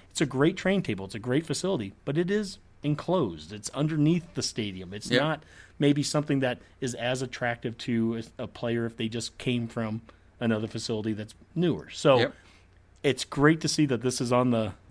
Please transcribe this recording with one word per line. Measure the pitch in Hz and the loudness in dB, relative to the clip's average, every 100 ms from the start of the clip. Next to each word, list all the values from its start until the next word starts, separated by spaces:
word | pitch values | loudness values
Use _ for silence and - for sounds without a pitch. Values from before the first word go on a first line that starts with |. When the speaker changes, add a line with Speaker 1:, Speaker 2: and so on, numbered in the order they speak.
| - | -8
Speaker 1:
it's | - | -2
a | 143 | 0
great | 131 151 185 | 4 2 2
training | 185 196 | 0 0
table. | - 95 | 0 -4
It's | 95 | -6
a | 110 | -8
great | 120 135 | -2 -2
facility, | 165 139 185 170 98 - - | -2 -4 -2 -2 -4 -8 -4
but | 147 | -2
it | 175 | 0
is | 208 196 - - - | -2 -4 -10 -20 -6
enclosed. | 147 147 - 185 113 80 78 | -4 -2 0 0 0 -4 -12
It's | 107 - | -12 -8
underneath | 135 151 156 147 170 - | -2 0 2 4 2 0
the | - | -6
stadium. | - - 107 92 90 | -6 -4 -6 -6 -10
It's | 104 - | -10 -2
Speaker 2:
Yep. | 120 | 0
Speaker 1:
not | 151 151 - - - - | 2 -2 -8 -20 -12 2
maybe | 147 143 | 4 4
something | 135 151 143 139 | 2 0 0 0
that | 131 123 - - | 0 -4 -12 -8
is | 131 | -6
as | 120 120 131 | -2 -2 -2
attractive | 127 - 123 117 120 117 | -4 -4 -4 -4 -6 -6
to | - 117 113 113 110 - | -2 0 2 -2 -6 -10
a, | |
a | 113 | -10
player | - 120 117 117 | -6 -2 -2 -2
if | 117 | -4
they | 113 | -4
just | 117 - - | -4 -8 -6
came | 135 123 113 | -2 -2 -2
from | 120 110 110 - - _ - | -4 -4 -6 -10 -20 _ -4
another | 117 110 110 | -2 0 -2
facility | 113 - 110 110 | -6 -4 -4 -2
that's | 104 107 - - | -4 -8 -16 -8
newer. | 165 175 113 - | 0 0 0 -6
So | - 151 131 | 2 6 6
Speaker 2:
Yep. | - - - - - - _ - | 4 -2 -20 -20 -20 -20 _ -2
Speaker 1:
it's | 143 131 | 0 0
great | - 139 147 160 | -2 4 6 6
to | 160 | 2
see | - 147 | 2 2
that | 120 | 2
this | 127 123 | 0 0
is | 120 | 2
on | 123 127 | 4 4
the, | 117 107 - - | 2 0 -6 -14